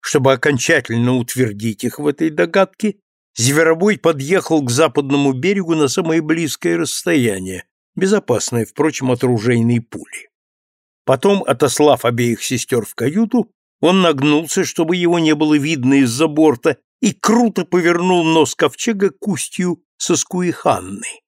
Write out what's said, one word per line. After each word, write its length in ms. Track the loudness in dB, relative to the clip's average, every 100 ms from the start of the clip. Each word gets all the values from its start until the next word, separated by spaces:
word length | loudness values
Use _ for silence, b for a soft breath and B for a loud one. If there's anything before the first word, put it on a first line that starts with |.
Чтобы 320 | -2 0 2
окончательно 840 | 2 0 -2 0 0 0 -2 0 -2
утвердить 680 | -4 -2 -4 -2 -6 -4
их 140 | -8 -4
в 80 | -4
этой 240 | -2 -4
догадке, 680 | -2 0 0 0 _ -6 -6 _ _ _ -4
зверобой 640 | 0 2 2 2 2 2
подъехал 640 | 0 -2 -2 -2 0 0
к 80 | 0
западному 640 | 0 0 0 0 0 0
берегу 420 | 0 0 0 0
на 140 | 0 0
самое 340 | 0 0 -2
близкое 540 | 0 -2 -2 -4 -4 -2
расстояние, 880 | -4 -6 0 2 2 -2 -8 -12 -16 _ _
безопасное, 720 | -4 0 0 0 -2 0 -4
впрочем, 460 | -4 -2 -4 -2 -4
от 120 | 0
ружейной 580 | 0 0 0 2 2 0
пули. 500 | -2 -16 -16 -18 -20 _ _ _ _ _ _ _
Потом, 380 | -2 0 2 0 0
отослав 580 | 0 0 4 4 4
обеих 380 | 0 0 -2 -2
сестёр 440 | -4 -6 -2 -4 -4
в 80 |
каюту, 560 | -6 -4 0 0 0 -2 _ _ _
он 200 | 2 4
нагнулся, 640 | 2 2 2 2 0 -4
чтобы 320 | -2 -2 -2 0
его 220 | 2 2
не 160 | 2
было 240 | 2 2 2
видно 360 | 0 -2 2 4
из-за 260 | 2 2 0
борта, 520 | 4 2 4 -2 -2 _ _
и 120 | -4
круто 520 | -2 2 2 2 -2
повернул 600 | -2 0 2 2 2 2
нос 300 | 2 2 2
ковчега 560 | 0 -2 -2 -4 0 -2
к 180 | -2 -6
устью 540 | -4 -6 -4 -4 -4 _ _
Соскуиханны. 1200 | -4 -2 -2 -2 -2 -2 0 -2 -4 -12 -12 -16